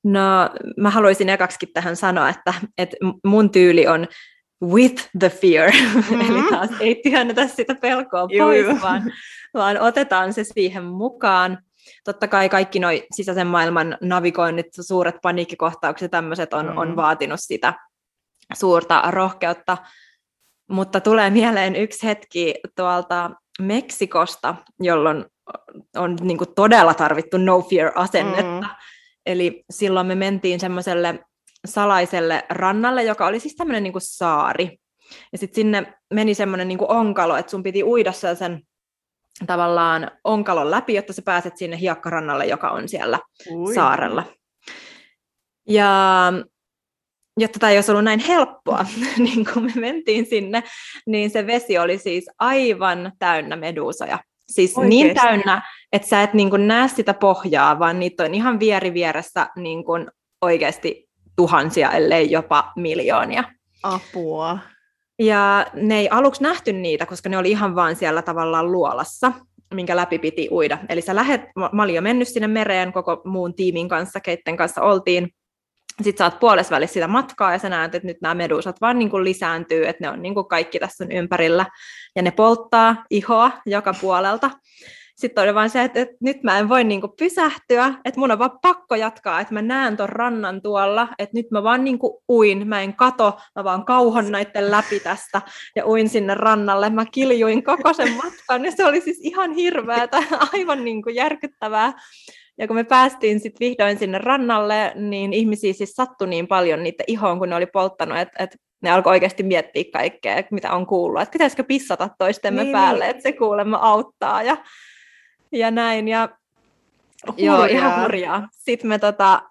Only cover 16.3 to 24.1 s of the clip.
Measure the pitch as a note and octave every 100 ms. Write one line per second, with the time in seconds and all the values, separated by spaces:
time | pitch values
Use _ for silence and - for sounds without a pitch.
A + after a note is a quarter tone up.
16.3 | E3+ D#3+ D3+ D#3+ E3 E3 E3+ D#3 D#3+ D3
17.3 | D3+ - - - - _ _ _ _ _
18.3 | _ _ - F#3+ E3+ E3+ D#3+ E3+ F#3 F#3
19.3 | F#3 E3+ E3+ - F3+ - _ _ _ _
20.3 | _ _ _ _ F#3+ F#3+ F#3+ G#3+ A3 G3+
21.3 | G#3+ A#3 G#3 F#3+ F3 G#3+ - A3 G#3 -
22.3 | E3+ E3+ - - - F3+ F3+ F3+ F3 F3
23.3 | - _ - F#3+ A3+ C#4 - F#3+